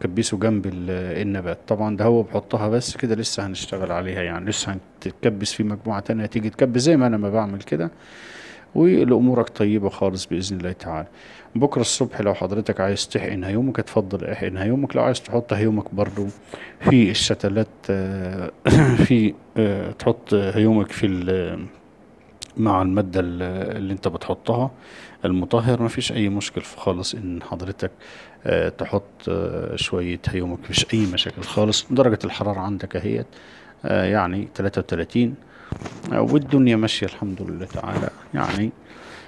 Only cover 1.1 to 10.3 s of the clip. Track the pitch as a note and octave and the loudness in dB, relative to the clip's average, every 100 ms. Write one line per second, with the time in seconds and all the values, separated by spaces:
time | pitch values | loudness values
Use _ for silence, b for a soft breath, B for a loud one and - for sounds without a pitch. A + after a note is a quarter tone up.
1.1 | E2 G2+ G2 F2 - - G#2+ G#2+ G2+ A2+ | -4 -2 -2 -4 -8 -2 0 0 2 4
2.1 | A#2 G2+ G2+ - A2+ G#2+ A#2+ - - A#2+ | 4 2 -4 -2 -2 0 0 -2 -4 -2
3.1 | A2 A2+ - G2 F#2 - G2 F2+ F2 F#2 | -2 -2 -4 -6 -8 -8 -6 -2 -2 -2
4.1 | F#2 F2 E2+ F#2+ - G#2 F#2+ - - F#2+ | -4 -4 -4 -4 -4 -4 -6 -10 -12 -10
5.1 | - A#2 G2+ G2+ - G#2+ G#2 A2 G2+ - | 0 0 0 -4 -2 -2 -2 -4 -4 -2
6.1 | A2+ G#2 A#2+ G#2+ - C3 A#2+ C#3+ D#3 B2 | -4 -2 -2 -4 2 2 4 4 6 4
7.1 | A2 G2+ A2 G#2 G2 - D#3 E3+ B B | 2 2 0 0 -6 -6 -4 -4 B B
8.1 | B B B B B B - F3 F3+ B2 | B B B B B B 4 6 6 6
9.1 | A#2 B2+ B2 A2+ - G#2 G#2+ G2 - G2 | 6 6 4 0 0 2 2 0 0 0
10.1 | F#2 - | 0 -4